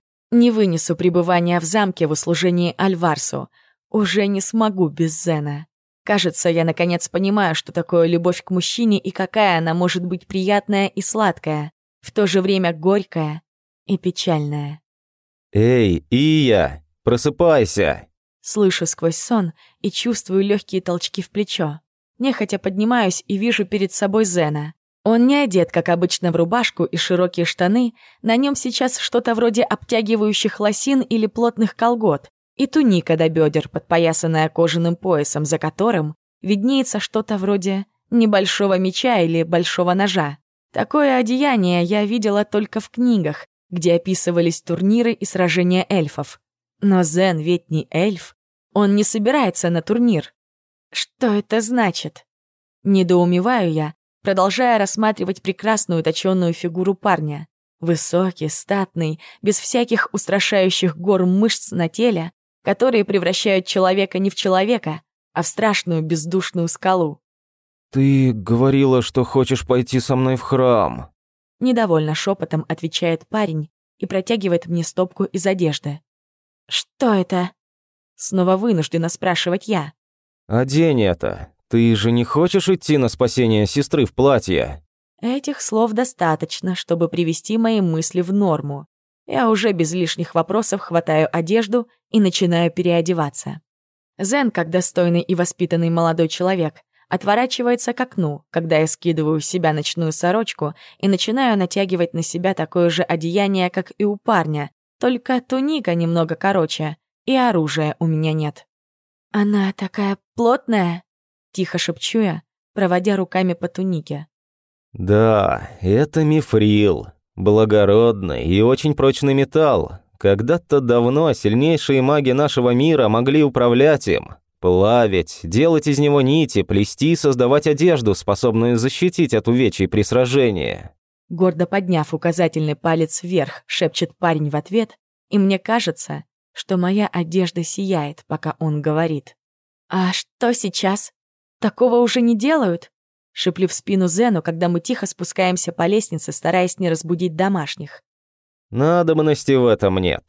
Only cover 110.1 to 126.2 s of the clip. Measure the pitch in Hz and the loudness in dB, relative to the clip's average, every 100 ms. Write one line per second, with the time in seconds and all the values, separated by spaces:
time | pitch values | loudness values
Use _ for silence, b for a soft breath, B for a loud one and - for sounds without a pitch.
110.1 | 196 _ - 233 262 - 220 175 170 - | -6 _ -2 0 0 0 0 0 -4 -12
111.1 | _ _ _ _ - 180 170 - 165 - | _ _ _ _ -6 -4 -4 -6 -6 -4
112.1 | 226 208 160 - _ _ - 185 180 190 | 0 0 -2 -10 _ _ -2 0 2 0
113.1 | 196 185 180 185 175 180 - 190 170 - | -2 -2 -2 -2 -2 -6 -6 -4 -4 -6
114.1 | 147 156 _ _ _ _ _ _ - 90 | -12 -12 _ _ _ _ _ _ -6 2
115.1 | 104 113 107 95 - - - 92 107 147 | 4 6 4 2 -2 -6 -6 0 2 2
116.1 | 160 151 156 - 110 107 104 104 73 - | 0 2 2 2 2 4 4 4 2 -6
117.1 | _ _ - 104 107 107 104 98 104 117 | _ _ -2 2 4 4 4 6 6 4
118.1 | 104 92 64 80 95 113 135 156 143 135 | 2 -4 -4 0 4 4 2 0 2 2
119.1 | 127 143 135 135 156 156 107 - - _ | 2 0 2 0 2 2 2 -2 -10 _
120.1 | _ 98 101 117 170 - 143 123 120 120 | _ 2 2 2 -2 2 2 4 4 4
121.1 | 143 160 127 - 113 151 160 - 135 131 | 2 2 0 2 2 2 2 2 2 2
122.1 | 147 135 127 147 - 123 123 151 151 110 | 2 2 2 2 2 2 4 4 4 4
123.1 | 110 131 151 147 127 120 120 147 147 - | 2 2 4 2 2 2 4 4 4 0
124.1 | 78 - - _ _ 90 90 101 120 110 | -2 -4 -18 _ _ 2 4 4 4 4
125.1 | 95 80 - 82 101 165 156 151 139 147 | 2 -2 -8 -4 2 4 4 2 2 2
126.1 | 143 | 4